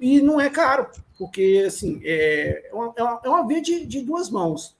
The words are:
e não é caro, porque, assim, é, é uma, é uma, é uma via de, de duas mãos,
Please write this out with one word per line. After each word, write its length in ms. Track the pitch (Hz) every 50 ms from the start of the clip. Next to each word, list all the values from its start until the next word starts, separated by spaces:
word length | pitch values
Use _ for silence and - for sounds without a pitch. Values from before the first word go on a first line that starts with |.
| 254
e 180 | 254 277 285
não 180 | 285 285 311 294
é 100 | 277 277
caro, 400 | 285 311 330 247 554 539 480 - - - - _ _
porque, 480 | - 190 180 - 190 190 190 196 196 196
assim, 340 | 185 - - 202 170 151 151 151
é, 640 | 156 165 156 156 156 151 151 147 151 151 - - -
é 60 | -
uma, 180 | 214 233 233 233
é 60 | 233 226
uma, 180 | 240 233 240 -
é 40 | 254
uma 180 | 302 - 285
via 160 | 220 294 330 320
de, 240 | 339 349 339 302
de 160 | - 226 277 254
duas 260 | 240 320 349 359 -
mãos, 480 | - 202 175 165 156 151 - - _ _